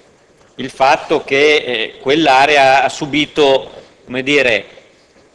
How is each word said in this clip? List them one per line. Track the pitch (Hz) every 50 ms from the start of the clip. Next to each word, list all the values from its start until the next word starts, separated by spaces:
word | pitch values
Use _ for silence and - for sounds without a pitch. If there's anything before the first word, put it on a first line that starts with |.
| _ _ _ _ _ _ _ _ _ _ _
il | - 127 131
fatto | - - 131 139 - - - - 165 139 -
che, | - 135 135 147 151 151
eh, | 147 - 127 120 110 110 - - -
quell'area | - 127 147 165 160 143 131 131 139 147 147 143 135 131 131 139 131
ha | 131
subito, | - - 156 143 135 151 147 - - 156 147 139 135 127 - - - - - _ _ _ _
come | - 123 131
dire, | 127 139 147 143 131 120 110 98 - - - - _ _ _ _ _ _ _ _ _ _